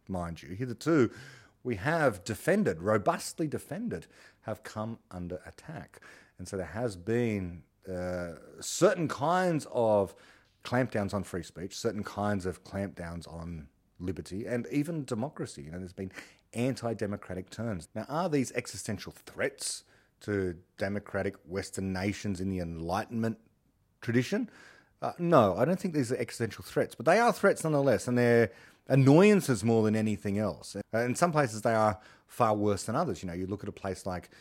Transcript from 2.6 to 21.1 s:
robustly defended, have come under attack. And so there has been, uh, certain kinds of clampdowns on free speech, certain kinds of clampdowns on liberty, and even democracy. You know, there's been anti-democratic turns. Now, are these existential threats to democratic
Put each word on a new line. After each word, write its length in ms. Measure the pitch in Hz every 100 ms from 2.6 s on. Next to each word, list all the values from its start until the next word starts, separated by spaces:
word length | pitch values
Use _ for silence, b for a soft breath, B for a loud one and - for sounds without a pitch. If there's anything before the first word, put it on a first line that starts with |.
| 156 82
robustly 680 | 92 110 101 180 - - 160
defended, 600 | 113 - 165 240 87 - b b b
have 200 | - 107
come 360 | - 110 110 113 _
under 320 | 92 90 87
attack. 560 | 85 - - 160 - - B B B -
And 100 | 92
so 80 | 98
there 80 |
has 320 | 82 104 123 90
been, 680 | 87 120 117 104 90 85 - _ -
uh, 500 | 92 90 90 87 80 - -
certain 480 | - - 180 180 147
kinds 580 | - 147 180 185 156 -
of 440 | 123 113 104 98 - b b b b
clampdowns 480 | - 123 131 110 98
on 100 | 104
free 200 | 90 90
speech, 340 | 82 - 95 -
certain 260 | 113 104
kinds 440 | 98 - 104 101 90
of 180 | 82
clampdowns 640 | - 98 98 67 85 85 -
on 380 | 82 82 82 73 _ _ -
liberty, 480 | 90 - 78 95 113
and 200 | 120 -
even 340 | 147 147 165
democracy. 580 | 127 113 135 - 139 -
You 100 | 73
know, 60 | 87
there's 140 | 92
been 200 | 92 95 B B B _
anti-democratic 960 | 110 127 123 120 107 104 101 - 90 90
turns. 380 | - 117 92 -
Now, 120 | 107 110
are 220 | 151 185
these 200 | 147 123
existential 600 | 123 - 101 - 98 -
threats 720 | - - - 113 - - - _ b b _
to 340 | - 101 92 85 _ -
democratic 580 | 98 101 -